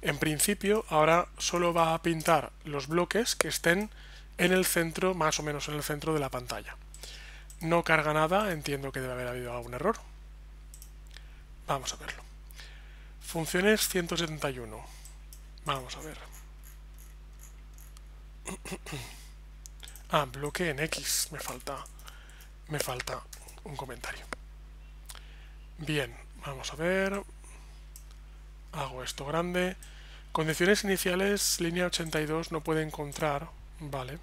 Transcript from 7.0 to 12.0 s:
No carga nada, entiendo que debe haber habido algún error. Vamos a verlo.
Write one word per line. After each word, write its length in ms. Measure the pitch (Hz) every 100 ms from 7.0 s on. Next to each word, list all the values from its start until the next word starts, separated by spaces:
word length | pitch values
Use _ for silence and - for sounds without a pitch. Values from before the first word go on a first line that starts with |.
| - - - - - -
No 220 | 160 170
carga 300 | 165 160 151
nada, 380 | 151 156 185 214
entiendo 400 | 165 147 143 139
que 80 | 135
debe 140 | 131
haber 140 | 123 123
habido 240 | 123 123
algún 220 | 120 120
error. 240 | 123 160 226 - - - - - - - - - - - - - - - - -
Vamos 260 | 139 131
a 20 |
verlo. 260 | -